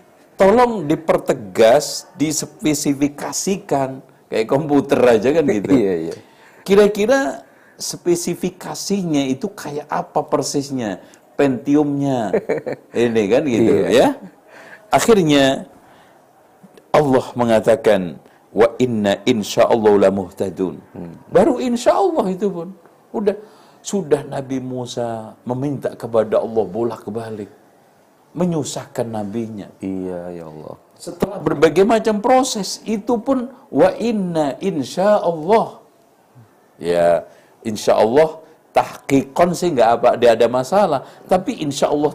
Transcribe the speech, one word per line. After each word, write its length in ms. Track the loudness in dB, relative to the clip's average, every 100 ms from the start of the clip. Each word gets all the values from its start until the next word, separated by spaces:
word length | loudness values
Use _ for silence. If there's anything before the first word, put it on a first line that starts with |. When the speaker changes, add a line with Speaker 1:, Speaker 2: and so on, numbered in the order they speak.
| _ _ _
Speaker 1:
Tolong 480 | 2 4 6 4 2
dipertegas, 1200 | -2 -2 0 -2 0 -4 -4 4 6 6 2 -8 -10
dispesifikasikan. 1900 | -4 -4 -2 -8 -4 -2 0 0 0 0 -2 -10 -6 -4 -4 -2 -2 -2 -6 -16 _ -6
Kayak 180 | -4 0
komputer 520 | 0 2 0 2 4
aja 280 | 6 4 4
kan 140 | 2 2
gitu. 240 | 0 2 2
Speaker 2:
<laughs> 20 |
Iya, 160 | 2 -2
iya. 120 | -4 -10 -16 _ -20 -12
Speaker 1:
Kira-kira 840 | 2 4 4 2 0 2 0 -6 -14 _ _ -14
spesifikasinya 1500 | -12 -6 -2 -2 -2 -4 -6 -8 -12 -10 -4 -4 -2 -2
itu 240 | -2 -4 -6
kayak 400 | -10 -10 -10 -6
apa 320 | -6 -4 -4
persisnya? 800 | -2 -2 -2 -4 -4 -6 -6 -6 -12 -20 _
Pentiumnya. 1000 | 0 0 0 0 2 2 -2 -2 -2 -2 -4 -4 -6
Speaker 2:
<laughs> 320 | -6 -12 _ -2
Speaker 1:
Ini 240 | 0 2 2
kan 160 | 2
gitu 280 | 2 2 2 2
Speaker 2:
Iya. 100 | 2
Speaker 1:
ya. 200 | 4 2 0 -10 -20 _ -20 -20 -20 -2
Akhirnya 760 | 0 4 4 6 4 4 0 -6 -20 _ -20 _ _ _ _ _ _ -20 -20 _
Allah 380 | 0 2 0 -2
mengatakan, 840 | -4 0 2 4 2 4 2 0 -10 -20 _ _
"Wa 240 | 2 2 2
inna 440 | -2 0 0 0
insyaallah 680 | 0 0 0 2 2 4 4 6
la 120 | 4
muhtadun." 720 | 2 -4 -6 -8 -4 -6 -6 -16
Speaker 2:
Hmm. 240 | -16 -16 -18 -2
Speaker 1:
Baru 300 | 2 2 2
insyaallah 720 | -2 -2 0 2 2 0 -2
itu 200 | -2 -4
pun. 200 | -4 -12 -14 -20 _ _
Udah. 260 | -4 -2 -4 -8 -20 _ _
Sudah 420 | -8 -6 -2 -2
Nabi 380 | -4 -10 -8 -8
Musa 800 | -6 -8 -8 -6 -6 -8 -12 -14
meminta 520 | -8 -6 -4 -4 -8
kepada 420 | -10 -4 -2 0 0
Allah 300 | -2 -2 -4
bolak-balik. 840 | -2 -4 -6 -10 -10 -10 -12 -14 -16 _ _ _ _ _ _ _
Menyusahkan 720 | -6 -4 -2 -6 -8 -12 -8 -6
nabinya. 640 | -6 -8 -8 -8 -10 -16 -10
Speaker 2:
Iya, 420 | -8 -6 -6 -8 -10
ya 100 | -12
Allah. 320 | -14 -16 -16 -18 _
Speaker 1:
Setelah 460 | _ -14 -6 -6 -4
berbagai 480 | -4 2 2 4 4
macam 320 | 4 2 0
proses, 640 | 2 2 2 -4 -8 -10
itu 320 | -6 -6 -2 -2
pun 320 | 0 -2 -2 -12 -6
wa 200 | 2 2
inna 640 | 2 -2 -2 -2 -2 -2 -2
insyaallah. 1200 | -4 -4 -6 -2 2 2 0 -4 0 0 0 -8 _ _ _ _ _ _ -20 _ _ -10
Ya, 460 | -2 2 2 2 -2 _ _ _
insyaallah 800 | -10 -6 0 2 4 4 2 0 -20 _ _
tahqiqan 800 | -2 -2 -6 0 0 0 0 0
sih 180 | 0 -2
nggak 200 | 2 2
apa, 140 | 4 2
nggak 180 | 4 4
ada 140 | 4 2
masalah. 520 | 0 0 2 2 0 -6 -12
Tapi 380 | -2 -2 -2 -6
insyaallah 500 | -6 -2 0 0 0